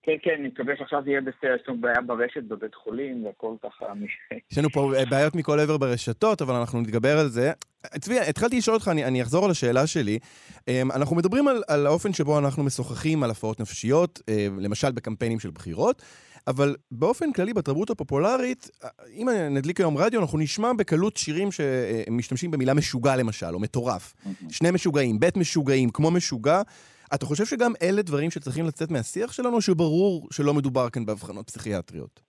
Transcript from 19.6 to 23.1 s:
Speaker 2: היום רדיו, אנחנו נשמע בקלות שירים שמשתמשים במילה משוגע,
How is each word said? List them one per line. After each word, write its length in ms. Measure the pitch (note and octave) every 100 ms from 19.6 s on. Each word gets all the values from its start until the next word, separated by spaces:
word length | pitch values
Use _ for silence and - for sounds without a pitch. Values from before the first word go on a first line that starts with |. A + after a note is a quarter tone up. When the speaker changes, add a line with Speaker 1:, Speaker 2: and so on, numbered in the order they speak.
| C#3+ E3+
Speaker 2:
היום 160 | F3 D3
רדיו, 220 | G#3 A#3
אנחנו 180 | E3 D#3
נשמע 340 | D3+ - A3+ A#3+
בקלות 380 | F#3+ D#3+ G3+ -
שירים 320 | - D3+ G3+
שמשתמשים 1000 | F3+ C#3+ C3 G#2+ A2+ - A#2 A#2 B2+ F3
במילה 240 | D3+ B2+
משוגע, 420 | C#3+ - B2+ C3+